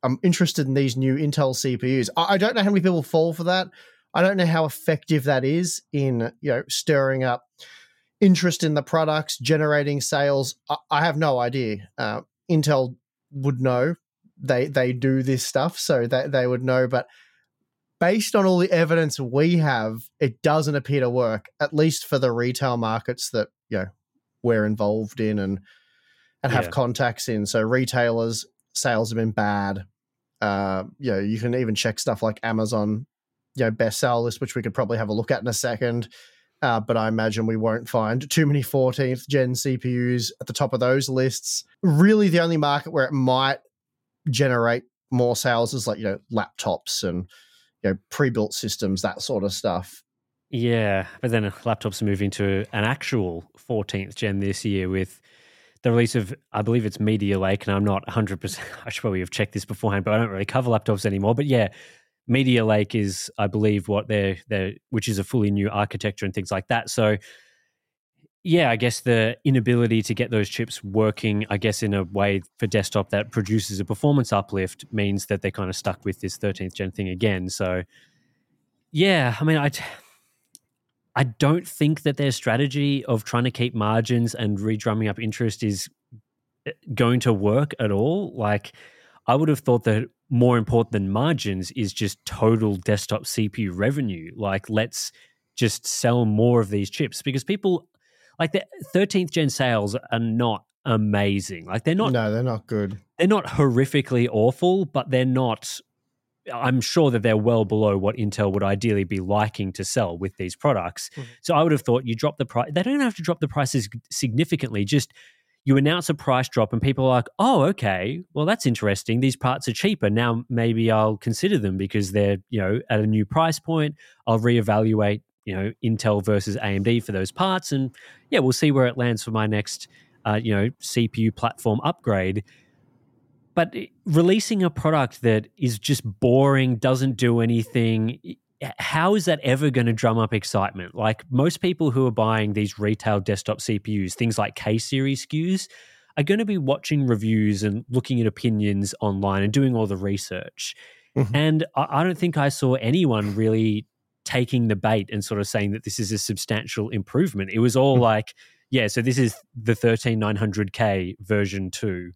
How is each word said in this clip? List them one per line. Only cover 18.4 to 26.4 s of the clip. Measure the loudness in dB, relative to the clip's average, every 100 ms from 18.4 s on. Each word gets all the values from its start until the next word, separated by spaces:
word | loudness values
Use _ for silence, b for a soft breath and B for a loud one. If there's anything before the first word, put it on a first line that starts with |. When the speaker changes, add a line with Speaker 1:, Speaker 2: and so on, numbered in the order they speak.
| 4
Speaker 1:
all | 4
the | 4
evidence | 2 4 2 0 -2
we | -2 2 4 4
have, | 2 0 -2 -6 -14 _
it | -2 0
doesn't | 2 2 2
appear | -2 0 0
to | 2
work, | 2 0 -2 -8 _
at | -4
least | 2 2 0 -2
for | 2
the | 2
retail | 2 -2 0 0 0
markets | 0 -2 -4 -6 -4
that, | -2 -4 _ _
you | -4
know, | -4 _ _ _ _ _
we're | 0 2 2
involved | 0 0 0 -4 -2
in | -2 0
and, | -2 -4 b b b b b b b b